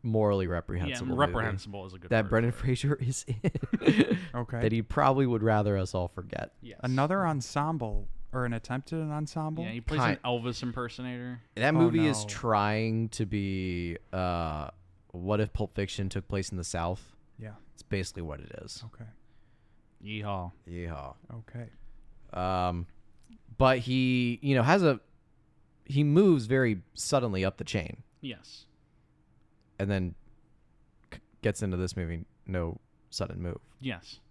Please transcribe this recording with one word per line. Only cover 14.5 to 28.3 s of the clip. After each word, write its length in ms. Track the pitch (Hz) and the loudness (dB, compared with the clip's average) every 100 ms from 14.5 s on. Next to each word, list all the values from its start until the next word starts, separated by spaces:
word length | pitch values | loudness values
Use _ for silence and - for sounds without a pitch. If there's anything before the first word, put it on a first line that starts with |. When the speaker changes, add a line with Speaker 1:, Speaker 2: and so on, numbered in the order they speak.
| 76 73 - - _ _ | -4 -8 -12 -20 _ _
Speaker 1:
what 280 | 87 90 104 | -8 -2 0
if 140 | 107 | 0
Pulp 200 | - 104 - | -2 -4 -4
Fiction 340 | 98 - 95 | -4 -4 -4
took 180 | 95 - | -4 -4
place 220 | 98 92 | -4 -4
in 80 | 92 | -6
the 60 | |
South? 480 | 85 87 85 95 - - _ - 110 101 - | -6 -2 -2 -4 -10 -20 _ -18 -16 -16 -20
It's 100 | - | -20
basically 380 | - 101 92 - | -6 -4 -4 -8
what 180 | 82 73 | -10 -10
it 120 | - - | -12 -14
is. 200 | 104 - 110 | -14 -14 -16
Speaker 3:
Okay. 160 | - 110 110 - - _ _ _ _ _ _ | -16 -20 -20 -20 -20 _ _ _ _ _ _
Speaker 2:
Yeehaw. 480 | 101 107 104 98 87 - - | -10 -8 -4 -4 -6 -12 -12
Speaker 1:
Yeehaw. 440 | 85 85 78 67 - - 117 | -8 -6 -8 -10 -16 -16 -16
Speaker 3:
Okay. 340 | 110 123 117 - - - - - - | -14 -14 -14 -16 -18 -18 -20 -20 -10
Speaker 1:
Um, 540 | 90 92 92 90 87 87 - - - - - - 110 | -4 -2 0 0 -2 -6 -12 -20 -20 -20 -20 -20 2
but 220 | 131 131 | 4 4
he, 600 | 117 127 127 127 123 120 | 2 2 2 2 0 0
you 140 | 139 131 | 2 4
know, 80 | |
has 200 | 120 190 | 6 6
a, 160 | 170 123 _ _ _ _ _ _ _ _ - | 6 4 _ _ _ _ _ _ _ _ -2
he 180 | 139 | 2
moves 420 | 147 156 202 156 107 | 6 8 8 6 4
very 360 | 131 123 98 - | 4 4 2 -4
suddenly 520 | - - 143 120 95 95 | -10 0 2 2 0 0
up 120 | - | -2
the 60 | |
chain. 400 | - 107 80 - - _ | -4 -4 -4 -12 -16 _
Speaker 2:
Yes. 440 | 135 | -14